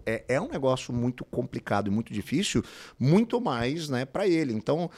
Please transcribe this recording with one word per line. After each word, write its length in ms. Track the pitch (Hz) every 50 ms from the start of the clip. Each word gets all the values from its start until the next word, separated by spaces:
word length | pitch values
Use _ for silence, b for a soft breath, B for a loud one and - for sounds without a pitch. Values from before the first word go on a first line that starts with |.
| -
é, 180 | 110 113 - -
é 140 | - 123 147
um 60 | 208 339
negócio 440 | 330 147 135 131 131 127 - - 123
muito 300 | 120 117 127 123 - -
complicado 600 | - - 127 123 - - - - - 104 101 101
e 40 | 101
muito 200 | 98 110 113 - -
difícil, 500 | 101 - - 127 165 202 - - 120 B B B B B B B B
muito 400 | 123 139 165 208 240 226 - 240
mais, 480 | - 170 131 117 117 127 147 170 156 147
né, 160 | 131 120 127
pra 220 | - - 180 208
ele. 260 | 190 170 160 156 131 110
Então, 360 | 110 - - 143 170 175 - b